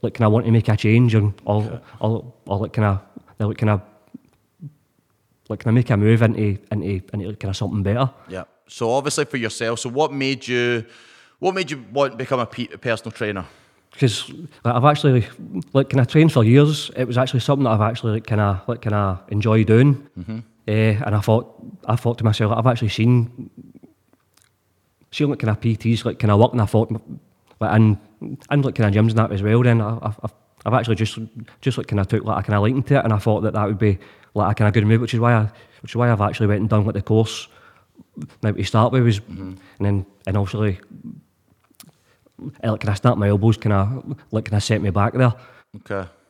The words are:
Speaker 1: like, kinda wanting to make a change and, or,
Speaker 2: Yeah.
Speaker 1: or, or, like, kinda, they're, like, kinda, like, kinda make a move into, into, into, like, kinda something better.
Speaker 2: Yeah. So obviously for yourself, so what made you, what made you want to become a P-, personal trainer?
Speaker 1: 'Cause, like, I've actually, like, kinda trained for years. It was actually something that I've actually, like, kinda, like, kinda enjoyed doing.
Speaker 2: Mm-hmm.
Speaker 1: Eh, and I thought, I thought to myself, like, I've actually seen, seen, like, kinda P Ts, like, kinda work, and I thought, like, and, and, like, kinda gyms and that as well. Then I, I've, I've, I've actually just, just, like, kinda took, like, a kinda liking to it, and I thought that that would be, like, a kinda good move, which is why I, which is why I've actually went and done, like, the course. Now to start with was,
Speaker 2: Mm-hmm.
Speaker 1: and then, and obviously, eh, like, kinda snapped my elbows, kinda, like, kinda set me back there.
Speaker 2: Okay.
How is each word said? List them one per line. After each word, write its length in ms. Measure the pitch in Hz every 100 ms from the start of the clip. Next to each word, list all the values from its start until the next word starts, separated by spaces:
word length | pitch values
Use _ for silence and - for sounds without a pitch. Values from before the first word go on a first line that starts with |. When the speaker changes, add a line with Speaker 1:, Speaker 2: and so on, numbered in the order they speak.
Speaker 1:
like, 100 | 117
kinda 160 | - 110
wanting 200 | 107 113
to 20 |
make 180 | 113 104
a 80 | 107
change 380 | 107 113 123 110
and, 180 | 104 98 -
or, 180 | 104
Speaker 2:
Yeah. 160 | 107 - - -
Speaker 1:
or, 320 | 107 113 127 - -
or, 120 | 98
like, 140 | 110
kinda, 280 | - 107 98 - - _ _
they're, 80 | 104
like, 100 | 110
kinda, 240 | 110 104 - _ _ - _ _ _ _ 156 _ _ _ _ _ _ _ _
like, 140 | 107
kinda 100 | -
make 160 | 113 123
a 80 | 104
move 240 | 104 113
into, 380 | 113 107 104 98 _
into, 300 | 104 80 98 92
into, 140 | 107 95
like, 120 | 107
kinda 140 | 101
something 280 | 95 104 104
better. 300 | 98 113 131 - -
Speaker 2:
Yeah. 140 | 92 85 _ _
So 240 | - 117
obviously 340 | 127 143 143 143
for 120 | 131
yourself, 420 | 110 - 113 117
so 100 | 127
what 240 | 123 156
made 340 | 139 135 135 -
you, 380 | 123 120 120 110 - - _ _ _
what 160 | 185 190
made 160 | 180
you 120 | 147 107
want 200 | 123 139
to 60 | 113
become 240 | 127 131
a 40 | 113
P-, 220 | - 120
personal 440 | 80 123 110 -
trainer? 340 | - 107 98 87 _ _ _ _ -
Speaker 1:
'Cause, 320 | 135 104 - - 165 - -
like, 100 | 120
I've 80 |
actually, 420 | 139 147 151 127 101 - - 92 82
like, 160 | 135 135
kinda 180 | 135 120
trained 280 | 156 160
for 100 | 131
years. 480 | 110 127 147 147 - -
It 100 | 127
was 100 | 120
actually 220 | 131 131
something 240 | - 143
that 60 | 131
I've 100 | 110
actually, 320 | 107 120 117
like, 160 | 110 110
kinda, 340 | 107 101 95 -
like, 140 | 120
kinda 400 | 113 104 101 90 -
enjoyed 380 | 101 110 110 110
doing. 380 | 113 139 135 - -
Speaker 2:
Mm-hmm. 200 | 87 110 113 _ -
Speaker 1:
Eh, 340 | 107 110 104
and 140 | - 104
I 60 |
thought, 340 | 104 113 - - - - -
I 80 | 113
thought 220 | 120 120
to 80 | 113
myself, 240 | 104 107
like, 100 | 113
I've 80 | 113
actually 220 | 117 107
seen, 600 | - 113 123 117 - - - - - - _ _ _ _ _ _ _ _ _ _ _ _
seen, 180 | - 147
like, 100 | 135
kinda 160 | 113 104
P 220 | 113 110
Ts, 260 | 117 113
like, 160 | 117 -
kinda 160 | 110 104
work, 160 | 117
and 100 | 123
I 40 | 104
thought, 260 | 107 110
like, 840 | 110 - - _ _ _ _ 107
and, 240 | 110 110 104 - _ 107 139 -
and, 160 | 147 135
like, 100 | -
kinda 160 | 107
gyms 200 | 101 113
and 60 | 113
that 140 | 110
as 100 | 104
well. 220 | 101 117
Then 160 | 123 117
I, 180 | 104 113
I've, 180 | - 107
I've, 100 | 104 _ _ _ -
I've 80 |
actually 220 | 120 113 104
just, 220 | 107 - 113 - 113 _
just, 160 | - 123
like, 100 | 113
kinda 160 | 104
took, 220 | 95 113 107
like, 180 | 101
a 0 | 101
kinda 140 | 104
liking 240 | 101 131
to 140 | - 143
it, 60 | -
and 80 |
I 40 | 107
thought 260 | 113 107
that 100 | 104
that 120 | 107 104
would 140 | 104
be, 180 | 107 95 - _ _
like, 180 | - 98
a 40 | 107
kinda 160 | 104
good 120 | 104 104
move, 140 | 113
which 140 | 117
is 80 | 117
why 140 | 120 117
I, 140 | 107 - - _
which 120 | -
is 20 | 117
why 160 | 120
I've 80 | 110
actually 280 | 104 - 107
went 120 | 104
and 100 | 104
done, 140 | 107
like, 120 | 101 104
the 60 |
course. 460 | - 110 113 - - _ _ _ _ _ - - 147 _
Now 80 | 110
to 120 | 98 98
start 260 | 110 117
with 120 | 131 120
was, 160 | 101
Speaker 2:
Mm-hmm. 320 | - 87 92 92 _ _
Speaker 1:
and 60 | 98
then, 200 | 101 92 _ -
and 80 | 98
obviously, 440 | 98 107 107 92 - - - - _ _ _ _ _ _ - _ _ _ _ _ - -
eh, 80 | 113
like, 120 | 107
kinda 140 | 107 98
snapped 200 | 123 104
my 120 | 101
elbows, 260 | 101 110 107
kinda, 480 | 110 101 98 131 - 131 _
like, 140 | 110
kinda 160 | - 107
set 220 | - 107
me 80 | 101
back 240 | 92 104
there. 200 | 120 127 110 - _ _ 107
Speaker 2:
Okay. 280 | - 101 90 _ _